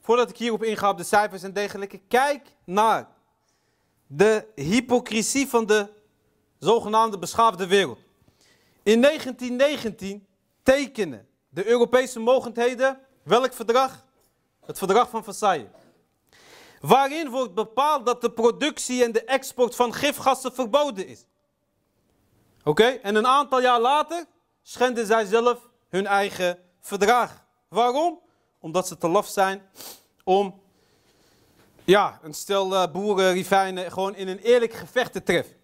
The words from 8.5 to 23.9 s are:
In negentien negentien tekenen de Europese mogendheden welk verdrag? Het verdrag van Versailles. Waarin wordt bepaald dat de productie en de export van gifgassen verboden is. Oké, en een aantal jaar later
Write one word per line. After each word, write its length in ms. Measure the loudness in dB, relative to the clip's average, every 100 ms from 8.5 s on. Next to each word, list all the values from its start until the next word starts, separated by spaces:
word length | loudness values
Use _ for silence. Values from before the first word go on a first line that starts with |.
| _ _ _
In 160 | 2 4
negentien 560 | 4 2 -8 -10 -8 0
negentien 720 | 0 0 -8 -10 -12 -12 _ _ _ _
tekenen 640 | 2 2 0 -6 -6 -6 _ _ _
de 180 | -8 0
Europese 520 | 2 4 2 0 -4
mogendheden 800 | 0 0 0 -2 -2 0 -2 -2 _ _
welk 300 | 0 2 2
verdrag? 520 | -6 0 0 0 -4 _ _ _ _ _ _ -16
Het 120 | -8
verdrag 320 | 0 2 2
van 140 | -4
Versailles. 460 | -12 -4 -2 -2 -6 _ _ _ _ _ _ _ -20 -20 -20 _ 4
Waarin 420 | 4 4 -2 -6
wordt 240 | -4 -6
bepaald 520 | -6 -6 -2 0 0 -2
dat 160 | -2
de 100 | -4
productie 720 | 0 0 0 -4 -4 -6 -2
en 80 | 0
de 120 | 0
export 520 | -2 -4 -4 -2 -2 0
van 180 | -4
gifgassen 600 | 0 -4 0 0 0 -4
verboden 540 | -6 -2 0 -2 -6 -12
is. 180 | -14 _ _ _ _ _ _ _ _ _ _ _ _ _ _
Oké, 200 | -4 2
en 320 | 2 2 -2 0
een 120 | 2
aantal 340 | 2 2 0
jaar 180 | 2 2
later 460 | 2